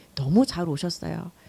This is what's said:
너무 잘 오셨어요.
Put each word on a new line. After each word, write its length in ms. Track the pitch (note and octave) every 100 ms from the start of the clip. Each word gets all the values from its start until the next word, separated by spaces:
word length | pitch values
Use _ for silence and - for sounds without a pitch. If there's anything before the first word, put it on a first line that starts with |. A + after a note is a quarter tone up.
| -
너무 320 | - C3+ G3 C4
잘 220 | E3+ E3+
오셨어요. 640 | D3 F3 - - - F3 -